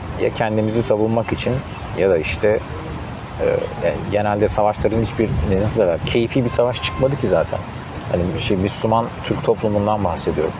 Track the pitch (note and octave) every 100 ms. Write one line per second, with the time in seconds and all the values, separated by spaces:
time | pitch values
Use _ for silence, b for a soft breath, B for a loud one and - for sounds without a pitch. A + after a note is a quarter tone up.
0 | - - G#2 - A2+ G#2+ A2 A2+ A2+ G#2+
1 | A2 A2+ G#2+ - A2+ F#2+ - - - -
2 | F#2+ E2+ D#2 - G#2+ A2 - - - -
3 | - - - - - - - - E2+ C#2+
4 | - G2+ G#2 G#2 G#2 - G#2 G#2+ G#2+ A2+
5 | G#2+ - G#2+ - G#2+ F#2+ G#2+ A2+ F#2 E2
6 | - A#2+ A2+ C3+ A#2 - B2 A#2 - -
7 | C3 C#3 G#2+ E2+ D2+ - - - - -
8 | - F2+ F2+ - - G2 G2 - A2 A2+
9 | A#2+ - - - - A2 G#2+ G#2 G#2 G#2+
10 | F#2 D#2+ F2 D#2+ D#2